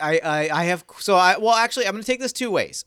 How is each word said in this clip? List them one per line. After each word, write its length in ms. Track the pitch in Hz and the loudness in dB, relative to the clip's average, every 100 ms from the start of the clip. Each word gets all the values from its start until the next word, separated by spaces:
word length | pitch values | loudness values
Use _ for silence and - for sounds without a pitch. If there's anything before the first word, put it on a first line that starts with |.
I, 180 | 151 160 | -2 0
I, 260 | 165 151 156 | 0 -2 0
I 140 | 151 170 | 0 0
have, 180 | 180 - - | -2 -6 -8
so 160 | - 185 | 2 4
I, 220 | 180 214 | 4 4
well, 160 | 220 | 2
actually, 320 | 226 233 254 214 | 2 2 -2 -4
I'm 60 | |
gonna 100 | 202 | -4
take 160 | 220 254 | -4 -4
this 140 | 262 | -6
two 180 | - 254 | -6 -2
ways, 320 | 180 90 - | -2 -2 -8